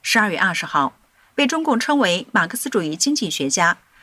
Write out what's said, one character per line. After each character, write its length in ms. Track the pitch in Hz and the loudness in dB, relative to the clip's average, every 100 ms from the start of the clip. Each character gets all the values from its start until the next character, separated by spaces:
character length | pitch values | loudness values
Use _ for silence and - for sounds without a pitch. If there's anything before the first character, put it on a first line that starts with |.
十 160 | - 233 | 0 0
二 100 | 214 | 2
月 100 | 175 | 0
二 140 | 190 | -2
十 120 | 170 - | -2 -2
号， 280 | 151 139 _ _ _ _ - | 0 -2 _ _ _ _ -2
被 100 | 285 | 0
中 180 | 320 | 0
共 160 | 311 233 | 0 0
称 200 | - 294 | 2 2
为 260 | 208 175 - | 2 0 -2
马 160 | 214 170 | -2 -2
克 100 | 247 | -4
思 100 | 277 | -2
主 140 | 233 | -2
义 140 | 160 160 | -2 -2
经 180 | - | -2
济 160 | 294 185 | -2 -4
学 180 | - 139 | -4 -2
家、 300 | 160 170 - _ _ | 2 2 0 _ _